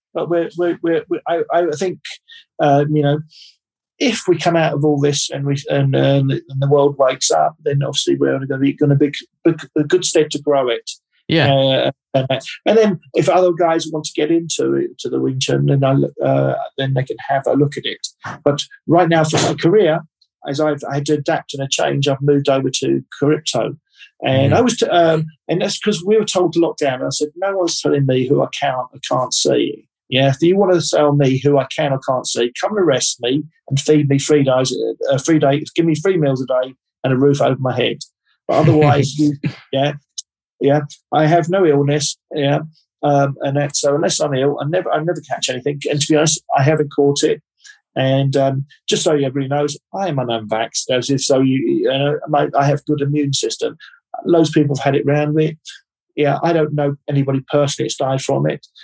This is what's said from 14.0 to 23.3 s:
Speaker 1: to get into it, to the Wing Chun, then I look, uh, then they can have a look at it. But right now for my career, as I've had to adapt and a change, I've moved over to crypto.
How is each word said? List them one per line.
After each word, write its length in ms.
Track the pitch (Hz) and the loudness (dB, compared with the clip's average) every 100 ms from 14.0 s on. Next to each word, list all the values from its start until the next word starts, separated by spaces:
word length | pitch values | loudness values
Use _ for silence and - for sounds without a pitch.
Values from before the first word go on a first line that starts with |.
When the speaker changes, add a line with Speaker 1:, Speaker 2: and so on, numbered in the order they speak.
| 151 | -6
Speaker 1:
to 80 | |
get 160 | - 151 | -4 0
into 440 | 165 165 - 135 | 0 -2 -2 -2
it, 260 | 139 139 - | -2 -4 -8
to 100 | 127 | -6
the 120 | 131 | -4
Wing 180 | 135 131 | -2 -2
Chun, 280 | 135 139 143 | -2 0 2
then 180 | 139 135 | 2 2
I 80 | |
look, 200 | 139 143 - | 2 0 -2
uh, 340 | 135 135 135 - - - | 0 0 0 -2 -6 -6
then 160 | 135 135 | -4 -2
they 80 | |
can 140 | 135 - - | -4 -8 -4
have 180 | 139 127 | -2 0
a 60 | |
look 240 | 135 143 - | 2 0 -2
at 80 | - | -10
it. 200 | - - - 117 - | -10 -12 -14 -16 -4
But 200 | 143 143 - - - | -2 -2 -4 -8 0
right 200 | 175 165 | 2 4
now 160 | 165 | 2
for 140 | 156 156 | 2 0
my 180 | - 151 | 0 0
career, 460 | 165 214 170 156 156 _ _ _ - | 2 4 4 0 -4 _ _ _ -8
as 120 | 143 | -2
I've 220 | 151 143 - | -2 -2 -6
had 140 | 139 147 | -4 -2
to 80 | |
adapt 400 | 151 143 156 - | -2 -2 -4 -6
and 100 | 135 | -8
a 40 | 135 | -4
change, 400 | - 151 139 139 | -2 0 0 0
I've 120 | 135 | 0
moved 280 | 143 143 143 | 2 2 2
over 200 | 135 135 | 0 0
to 320 | 131 135 139 - - | -2 -2 -2 -4 -2
crypto. 600 | - | 0